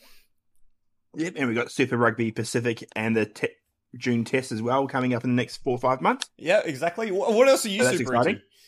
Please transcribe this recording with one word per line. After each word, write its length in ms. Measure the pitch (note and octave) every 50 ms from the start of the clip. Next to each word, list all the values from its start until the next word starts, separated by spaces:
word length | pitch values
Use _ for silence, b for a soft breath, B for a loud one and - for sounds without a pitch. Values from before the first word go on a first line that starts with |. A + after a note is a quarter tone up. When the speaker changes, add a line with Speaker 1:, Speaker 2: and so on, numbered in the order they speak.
| b b b b b b _ _ _ _ _ _ - - _ _ _ _ _ _ _ _ -
Speaker 1:
Yep, 180 | - D#3+ F3+ F#3
and 120 | D#3 C#3 A#2+
we've 100 | A2 A#2+
got 140 | C3+ -
Super 260 | - - C3+ - C3 A#2
Rugby 340 | A#2+ A#2 A2 A#2 A#2 A2+
Pacific 520 | G#2+ - A2 - - B2 A#2 A#2+ A2+ - - - -
and 200 | A2 A2 A2+ A2+
the 100 | A2+ G#2+ G#2+
te-, 220 | - - - - - _ _ _ _ _ _ _ - B2
June 280 | - B2+ A#2+ A#2 A2+
Test 260 | - - C3 B2+ -
as 100 | A#2+ A2
well, 260 | A2 A#2+ B2+ C#3 C#3 C3+
coming 260 | - C3 B2+ B2+ B2
up 100 | A#2 -
in 60 | C3
the 120 | B2 B2
next 160 | A#2 - - -
four 140 | - C3
or 60 | B2 A#2+
five 220 | B2+ B2+ C3 B2
months. 280 | D#3+ G3 B3 C4+ - - _ -
Speaker 2:
Yeah, 220 | - D#3 F#3+ G#3+ -
exactly. 420 | - C#3+ B2 D3+ F3 - - A3+ A3
Wh-, 200 | F3+ G3 - -
what 180 | G#3+ A3 B3+ C4+
else 180 | C4+ - -
are 40 | A3
you 100 | F#3+ G#3
Speaker 1:
So 60 | B3
that's 120 | - - -
Speaker 2:
super 160 | A#2+ B2+ B2+
Speaker 1:
exciting. 260 | - B2+ E3+ G#3+ - - _ b b b